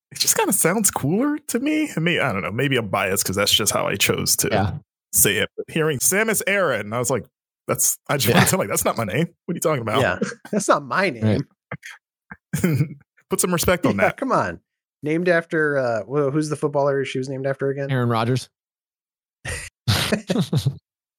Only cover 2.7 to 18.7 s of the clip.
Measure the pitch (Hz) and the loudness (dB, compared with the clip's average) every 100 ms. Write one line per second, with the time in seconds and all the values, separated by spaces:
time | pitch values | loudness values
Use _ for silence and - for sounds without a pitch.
2.7 | 127 98 101 98 101 - 98 101 - 104 | -2 -2 -2 0 -2 -2 0 2 2 2
3.7 | 107 95 98 - 101 - - - 101 98 | 0 0 0 0 0 0 0 2 2 0
4.7 | - - _ _ - 113 101 95 - - | -4 -12 _ _ 2 2 2 -2 -6 -6
5.7 | 165 156 135 - 190 220 202 - 202 170 | -2 0 0 0 2 2 0 0 0 2
6.7 | 110 104 117 123 123 - _ _ _ - | 0 -2 -2 0 -2 -4 _ _ _ -4
7.7 | 131 - - - 139 - - - 190 107 | 0 0 -2 -2 0 4 4 4 2 0
8.7 | 175 320 202 110 131 170 _ - 170 165 | -2 -2 -2 -2 0 -2 _ -8 -2 0
9.7 | 143 110 107 107 90 - - - - - | 0 0 2 2 0 -4 -8 -6 -2 0
10.7 | 180 139 147 190 113 110 107 143 _ - | 0 0 -2 -2 0 0 0 -2 _ -16
11.7 | - - - _ _ - - _ - 185 | -16 -16 -20 _ _ -20 -20 _ -2 0
12.7 | 139 156 - _ _ - 190 190 175 - | 0 -2 -6 _ _ -6 -2 0 0 2
13.7 | 180 131 101 175 - 269 185 101 85 _ | 2 2 2 0 0 0 0 0 -6 _
14.7 | _ _ _ 143 160 180 170 165 165 151 | _ _ _ -2 0 2 2 2 0 2
15.7 | 143 123 110 98 143 139 151 151 147 151 | 2 0 -2 -2 0 0 0 -2 -2 -2
16.7 | 139 143 139 131 131 131 131 135 135 139 | 0 2 0 -2 -4 -6 -4 -4 -2 -2
17.7 | 139 139 131 120 113 117 127 - _ _ | -2 -2 0 2 2 2 0 -4 _ _